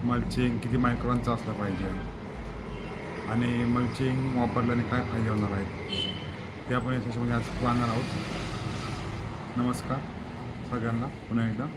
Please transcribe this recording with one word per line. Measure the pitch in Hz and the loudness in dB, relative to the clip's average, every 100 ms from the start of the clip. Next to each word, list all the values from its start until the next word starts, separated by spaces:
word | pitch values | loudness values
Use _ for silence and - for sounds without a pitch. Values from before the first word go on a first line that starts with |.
मल्चिंग | 120 120 113 123 123 117 | 4 2 2 2 2 2
किती | 117 123 | 2 4
मायक्रॉनचं | 123 120 120 123 113 | 4 2 2 2 2
असलं | 117 - | 0 0
पाहिजे | 104 101 92 95 95 104 - - - - - - - - - - - - | -2 -2 0 -2 -2 -6 -8 -8 -8 -8 -8 -8 -8 -6 -8 -6 -6 -2
आणि | 113 120 120 | 2 2 2
मल्चिंग | 120 120 123 - 135 131 131 123 | 4 4 2 2 2 2 2 2
वापरल्याने | 117 123 120 120 | 4 4 4 4
काय | 113 123 | 4 2
फायदे | - 117 110 | 2 0 2
होणार | 107 101 | 2 2
आहेत, | 98 92 - - - - - - - - - - | 0 -2 -4 -4 -2 -2 -4 -6 -8 -8 -8 0
ते | 127 | 0
आपण | 123 | 2
या | 127 | 0
सेशनमध्ये | 113 117 120 | 0 0 2
आज | 120 | 2
पाहणार | 113 - 120 123 120 | 0 0 2 4 4
आहोत. | 113 - 98 - - - - - - - - - - - - - 123 | 2 0 -2 -4 -4 -4 -4 -4 -4 -4 -6 -6 -6 -6 -8 -4 0
नमस्कार | 123 120 - 135 - - - - - - - | 2 0 0 -2 -2 -8 -8 -8 -8 -8 -4
सगळ्यांना | 120 113 117 127 | -2 0 0 -2
पुन्हा | - - 117 113 | -6 -2 2 2
एकदा. | 107 147 | 2 -2